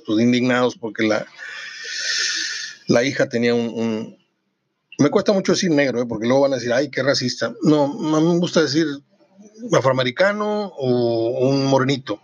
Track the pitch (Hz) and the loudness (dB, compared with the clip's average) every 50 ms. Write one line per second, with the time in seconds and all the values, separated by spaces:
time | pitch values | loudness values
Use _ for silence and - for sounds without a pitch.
0 | - - 107 110 117 123 123 123 123 127 123 123 123 120 - - 117 107 101 - | -2 0 0 2 4 4 4 2 2 0 2 2 0 0 -2 -4 -10 -10 -4 -2
1 | 113 107 104 104 - - - - - - - - - - - - - - - - | 0 0 0 -2 -4 -8 -14 -18 -16 -16 -14 -14 -14 -14 -16 -14 -14 -12 -10 -8
2 | - - - - - - - - - - - - - - - - _ - 127 120 | -6 -6 -4 -4 -4 -4 -4 -6 -6 -8 -8 -8 -10 -12 -14 -8 _ 0 0 2
3 | 127 135 127 - 135 131 - 117 120 120 120 120 117 113 - 117 113 113 110 110 | 0 0 0 -2 -2 -2 -2 -2 0 0 0 0 -2 -4 -4 -4 -4 -2 -2 -4
4 | 113 - - _ _ _ _ _ _ _ _ _ _ _ _ _ _ _ - - | -6 -8 -14 _ _ _ _ _ _ _ _ _ _ _ _ _ _ _ -2 0
5 | 143 147 - 208 185 - 202 190 185 - 175 - 196 175 151 143 143 131 113 120 | 2 2 2 2 2 2 2 2 2 0 0 2 2 2 2 2 2 2 0 -2
6 | 123 117 113 104 113 120 131 139 139 139 135 120 123 123 117 131 147 135 - 139 | -2 -4 -4 -4 0 2 2 4 4 2 0 -2 -2 0 0 0 0 -2 -2 -2
7 | 131 139 135 - 131 123 - - 117 117 117 - - 156 151 151 143 139 147 - | 0 0 0 0 -2 -4 -4 -4 -4 -6 -4 0 2 4 4 4 4 0 -2 -4
8 | 165 156 156 156 160 175 175 170 175 147 - 175 156 131 135 160 165 147 143 139 | -2 0 2 4 4 4 4 2 0 0 2 2 2 2 2 0 0 0 -2 -6
9 | - _ _ _ _ _ _ - - - - 226 233 226 175 135 117 135 127 131 | -12 _ _ _ _ _ _ -20 -20 -20 -18 -14 -4 -2 0 2 2 2 2 0
10 | 127 127 120 - 185 202 208 208 208 208 208 208 208 190 - 147 135 127 123 120 | 0 -2 0 2 2 2 2 0 -2 -2 -2 -4 -4 -6 -6 -4 0 0 2 2
11 | 120 117 117 113 113 120 131 131 127 135 139 139 139 135 135 131 131 131 147 - | 2 2 0 0 -2 -2 0 0 0 2 2 2 2 2 2 2 2 2 -2 -2
12 | - - 208 - | -4 -8 -10 -10